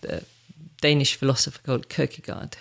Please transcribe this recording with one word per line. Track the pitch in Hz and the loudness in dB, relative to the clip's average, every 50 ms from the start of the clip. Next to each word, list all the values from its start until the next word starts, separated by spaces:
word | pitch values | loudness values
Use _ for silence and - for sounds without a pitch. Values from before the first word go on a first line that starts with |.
| - - | -10 -8
a | - - - - _ _ _ - - - - - _ - | -8 -8 -8 -12 _ _ _ -20 -20 -20 -20 -20 _ 0
Danish | - 147 151 143 135 - - | 2 4 4 4 4 2 0
philosopher | - 139 135 127 - - - - - - | 2 2 2 4 2 2 -2 -4 -8 -4
called | 139 127 117 - | -2 -2 -2 -2
Kierkegaard | - - - 135 - - - - - - - 98 - - - | -4 -2 0 0 0 -2 -6 -12 -10 -10 -10 -10 -12 -12 -10